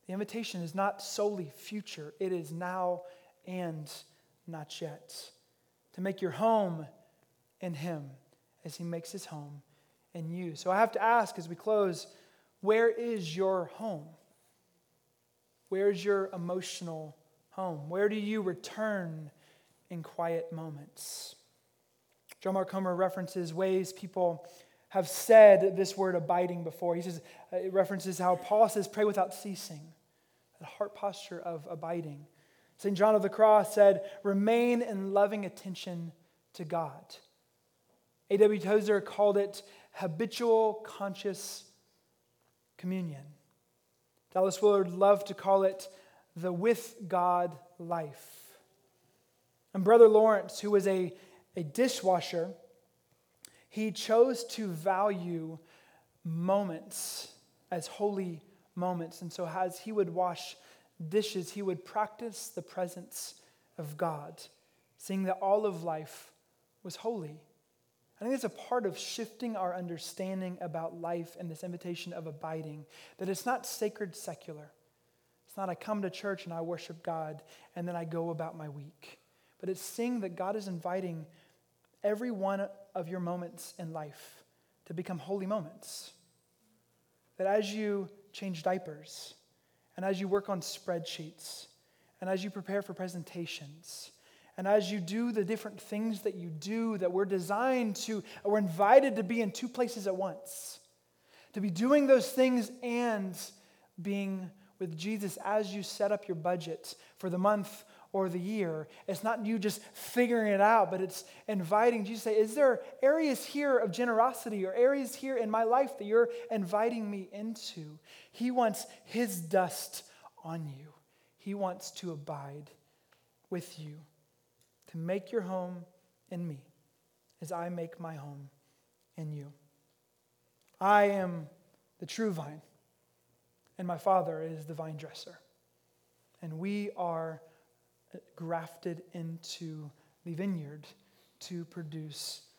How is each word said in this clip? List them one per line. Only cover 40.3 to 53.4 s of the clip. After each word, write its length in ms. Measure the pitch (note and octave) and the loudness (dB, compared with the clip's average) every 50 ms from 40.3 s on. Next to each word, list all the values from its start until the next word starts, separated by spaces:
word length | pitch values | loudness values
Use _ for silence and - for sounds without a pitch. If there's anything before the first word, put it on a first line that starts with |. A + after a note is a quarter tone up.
| - - A#3+ A3+ A3+ A3 A3 G#3+ G#3+ A3 - | -4 -2 2 4 4 4 4 2 0 -4 -10
conscious 800 | - - - G3 G3 F#3+ - - G3+ F#3 F#3+ - - - - - - _ _ _ _ _ _ _ _ _ _ _ _ _ _ _ _ _ _ _ _ _ | -14 -10 -8 -8 -8 -8 -6 -6 -6 -6 -6 -10 -12 -12 -14 -16 -20 _ _ _ _ _ _ _ _ _ _ _ _ _ _ _ _ _ _ _ _ _
communion. 460 | - F3+ F3+ F#3+ F#3 F3 D#3+ C#3+ C3+ C#3 D3 D3 - _ _ _ _ _ _ _ _ _ _ _ _ _ _ _ _ _ _ - | -10 -6 -6 -4 -4 -4 -6 -8 -12 -14 -18 -20 -20 _ _ _ _ _ _ _ _ _ _ _ _ _ _ _ _ _ _ 2
Dallas 280 | F#3 F#3 G3 F3+ - | 2 2 2 4 6
Willard 280 | G#3 G#3 G3+ G3+ F#3 F3+ | 6 8 8 6 4 2
loved 380 | F3 F#3 G3 G3+ G3+ G3+ G3+ | 2 6 6 6 6 6 2
to 60 | G3+ G3 | -4 -10
call 300 | - G3 G3 G3 G3 F#3+ | -2 2 4 4 6 4
it 260 | F#3+ F#3+ F#3+ - - - - - - _ _ _ _ _ | 2 0 -2 -8 -16 -18 -20 -20 -20 _ _ _ _ _
the 180 | E3 F3 F#3 F3 | -6 -6 -4 -2
with 420 | E3+ G3+ A#3 A#3 A3+ - - - - G3+ | 2 2 2 2 2 -2 -10 -14 -14 -6
God 500 | E3 F#3 F3+ F3 F3+ F3 F3 F3 E3+ D#3 - - - - | -2 0 2 4 4 4 2 2 0 -4 -10 -18 -20 -18
life. 800 | - E3+ E3 E3+ E3+ D#3+ C#3+ C3+ - - - - - - - - - _ _ _ _ _ _ _ _ _ _ _ _ _ _ _ _ _ _ _ _ _ _ - | -14 -8 -4 -4 -4 -4 -6 -10 -16 -20 -20 -20 -20 -20 -20 -20 -20 _ _ _ _ _ _ _ _ _ _ _ _ _ _ _ _ _ _ _ _ _ _ -4
And 100 | G3 F3+ | 2 6
Brother 240 | G#3 A#3 A#3 A#3 | 10 12 12 12
Lawrence, 520 | A3 G#3+ G#3+ A3 A3 G#3+ G3 F3+ F3+ - - | 12 12 10 8 8 6 4 2 -4 -8 -6
who 120 | G3+ G#3 | 0 2
was 160 | G#3 G3 F3+ | 4 4 4
a, 260 | G3 F#3+ F#3 F3+ E3 - - - - - - _ _ _ | 4 2 2 0 -2 -6 -10 -18 -20 -20 -20 _ _ _
a 80 | F3+ E3 | -8 -6
dishwasher, 840 | D3 - A3+ B3+ B3+ B3 - F3+ F#3 F#3 E3+ - - F3+ E3+ E3+ F#3+ F#3+ - - - _ _ _ _ _ _ _ _ _ _ _ _ _ _ | -2 0 2 2 2 0 2 2 2 2 2 0 -2 -4 -4 -4 -4 -8 -12 -20 -20 _ _ _ _ _ _ _ _ _ _ _ _ _ _